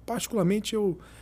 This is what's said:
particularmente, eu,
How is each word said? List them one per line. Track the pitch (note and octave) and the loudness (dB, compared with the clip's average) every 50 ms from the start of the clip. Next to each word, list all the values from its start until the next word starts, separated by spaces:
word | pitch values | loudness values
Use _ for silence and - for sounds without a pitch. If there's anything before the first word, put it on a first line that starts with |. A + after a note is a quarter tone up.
| - | -8
particularmente, | - A3+ A#3+ - - - A3 F3+ E3+ G3 G#3+ G#3 - - | -4 -4 -4 -2 0 0 2 4 4 4 2 0 -2 0
eu, | G#3+ G#3 G3 E3 - - - - - | 0 0 0 0 -2 -6 -16 -20 -20